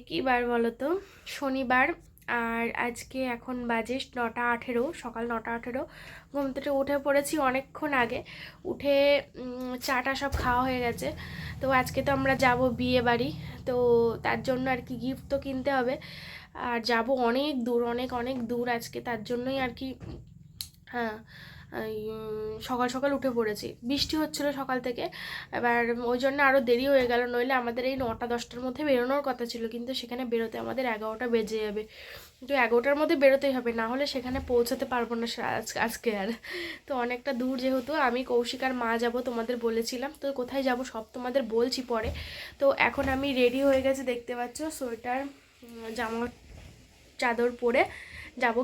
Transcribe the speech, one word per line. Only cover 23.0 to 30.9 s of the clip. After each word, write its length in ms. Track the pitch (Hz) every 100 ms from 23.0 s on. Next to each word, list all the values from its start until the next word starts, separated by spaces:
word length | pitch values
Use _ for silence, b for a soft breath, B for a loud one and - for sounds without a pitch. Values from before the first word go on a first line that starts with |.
| 285
উঠে 180 | 277 269
পড়েছি। 460 | 233 214 208 - -
বৃষ্টি 320 | 233 277 - 311
হচ্ছিল 360 | 302 302 294
সকাল 280 | 269 262 254
থেকে, 280 | 247 240 359 B B B B
এবার 480 | - 240 233 233 240
ওই 180 | 240 247
জন্য 240 | 269 285
আরও 180 | 277 269
দেরি 260 | 247 240 269
হয়ে 200 | 269 240
গেল, 200 | 240 247
নইলে 280 | 240 247
আমাদের 300 | 262 240 233
এই 120 | 254 269
নটা 300 | 240 226 240
দশটার 340 | 240 233 240
মধ্যে 240 | 254 262
বেরোনোর 380 | 302 254 247 285
কথা 240 | 269 247 240
ছিল, 220 | 240 226
কিন্তু 260 | 233 240
সেখানে 300 | 262 233 247
বেরোতে 340 | 254 233 226 226
আমাদের 280 | 226 226
এগারোটা 400 | 254